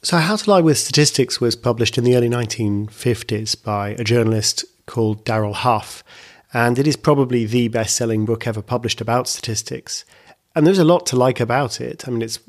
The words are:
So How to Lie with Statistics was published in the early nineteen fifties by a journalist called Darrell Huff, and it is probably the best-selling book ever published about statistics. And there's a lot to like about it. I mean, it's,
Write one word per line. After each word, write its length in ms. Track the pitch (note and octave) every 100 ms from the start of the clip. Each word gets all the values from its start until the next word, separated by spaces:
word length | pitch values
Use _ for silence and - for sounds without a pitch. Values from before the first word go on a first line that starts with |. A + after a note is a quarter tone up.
So 160 | - F3
How 180 | D#3+ G#3+
to 140 | -
Lie 100 | G3
with 180 | D#3+ C#3
Statistics 600 | - C#3+ D3 - B2+ -
was 160 | A#2+ A2
published 420 | A#2+ A#2 A2+ -
in 60 |
the 140 | A#2+ B2
early 100 | A#2+
nineteen 600 | A#2+ A2+ - G#2+ G2+ G#2+
fifties 680 | - B2+ A2 - G#2+ A2 -
by 360 | - G#2 G2+
a 120 | G#2
journalist 640 | A2 A#2+ A2 A2 G#2 - - _ -
called 360 | - A2 G#2+
Darrell 300 | A2 A2 G#2
Huff, 500 | G2+ B2+ A2 - - - - - - _ B2
and 220 | A#2 B2
it 80 | C#3+
is 120 | C3+
probably 480 | - D3 C3 B2 A2
the 220 | A#2+ A#2
best-selling 560 | A#2 G#2+ - A#2 A2 G#2+
book 200 | A2 A#2+
ever 160 | A2+
published 400 | G2+ B2 A#2 -
about 260 | A2 A#2+ B2
statistics. 760 | - - G#2+ - - - - - _ _ _ _
And 140 | - D3+
there's 100 | F#3+
a 60 |
lot 240 | D#3+ F3 -
to 80 | B2+
like 240 | B2+ C3
about 420 | A#2 A#2+ C#3 -
it. 260 | B2 - -
I 40 |
mean, 100 | A#2+
it's, 160 | A2+ -